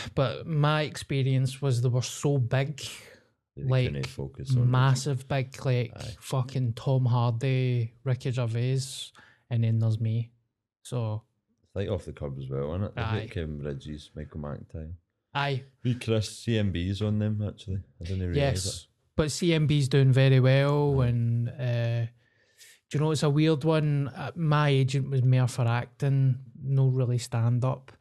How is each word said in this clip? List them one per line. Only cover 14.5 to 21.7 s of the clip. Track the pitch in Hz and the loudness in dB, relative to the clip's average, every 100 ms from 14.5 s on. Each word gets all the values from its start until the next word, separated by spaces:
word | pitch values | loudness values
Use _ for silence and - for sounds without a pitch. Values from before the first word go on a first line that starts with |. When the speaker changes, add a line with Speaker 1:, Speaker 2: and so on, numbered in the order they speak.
| 71 - 82 80 85 _ _ _ | -10 -12 -12 -12 -14 _ _ _
Speaker 1:
Aye. | 143 143 131 - _ | -4 -4 -4 -8 _
Speaker 2:
Wee | 131 123 | -4 -2
Chris, | - 110 101 - | 0 0 -2 -6
C | - 113 | -2 0
M | 104 | 0
B's | 87 90 101 | 0 -2 -2
on | 107 107 | -2 0
them, | 107 107 | -2 -2
actually. | 104 - - 95 - - | -4 -8 -8 -8 -8 -12
I | 85 | -8
didn't | 92 90 | -4 -2
realise | 87 | 0
Speaker 1:
Yes. | 139 92 | 0 0
Speaker 2:
that. | 92 - - _ _ - | -4 -8 -14 _ _ -2
Speaker 1:
But | 151 | -2
C | - 175 | 0 2
M | 160 151 | 2 4
B's | 147 135 | 2 4
doing | 143 135 | 4 6
very | 127 135 131 | 6 6 6
well, | 127 135 139 147 143 135 | 6 6 4 2 2 2
Speaker 2:
Aye. | 123 | 2
Speaker 1:
and, | 120 117 117 120 | 2 2 0 -2
uh, | - 127 | -4 -2